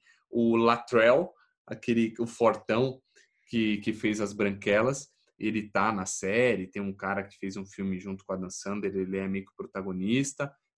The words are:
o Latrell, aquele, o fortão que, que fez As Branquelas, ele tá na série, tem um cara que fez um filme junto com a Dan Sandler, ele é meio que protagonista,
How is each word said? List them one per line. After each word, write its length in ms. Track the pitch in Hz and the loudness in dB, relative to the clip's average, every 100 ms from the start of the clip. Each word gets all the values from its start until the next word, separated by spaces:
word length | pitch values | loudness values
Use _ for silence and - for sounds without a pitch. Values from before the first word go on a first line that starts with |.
| _ _ _ | _ _ _
o 260 | 117 117 117 | 2 4 6
Latrell, 760 | 117 117 - 120 113 135 185 - _ _ - | 6 4 2 6 8 6 2 -6 _ _ -14
aquele, 460 | 120 - 117 113 113 | -6 0 2 2 0
o 80 | 117 | -6
fortão 760 | - 117 101 - 110 131 131 _ _ _ _ _ | 2 2 4 0 0 0 -2 _ _ _ _ _
que, 280 | 117 110 104 | 0 0 0
que 140 | 104 | -2
fez 300 | 104 107 104 | -2 -2 0
As 100 | 101 | -2
Branquelas, 760 | 101 101 98 104 101 123 139 - _ _ - | -2 -2 -2 2 2 2 -2 -8 _ _ -8
ele 320 | 107 110 104 | -4 -4 -2
tá 220 | 98 104 | 0 0
na 140 | 104 95 | 0 -4
série, 640 | - 95 110 123 104 92 | -4 -2 2 2 0 -4
tem 140 | 101 | -6
um 120 | 101 | -8
cara 300 | 95 95 98 | -6 -4 -4
que 120 | 101 - | -6 -8
fez 200 | 98 98 | -10 -8
um 80 | 95 | -12
filme 340 | - 98 92 | -8 -6 -6
junto 240 | 98 95 - | -8 -10 -8
com 80 | |
a 40 | 95 | -8
Dan 120 | 92 | -8
Sandler, 460 | - - 104 101 95 | -10 -8 -6 -4 -4
ele 220 | 92 95 | -4 -4
é 100 | 95 | -4
meio 180 | 95 95 | -6 -8
que 60 | - | -14
protagonista, 960 | 98 98 95 92 95 123 139 - 143 - _ | -12 -8 -8 -4 -2 0 -2 -4 -8 -10 _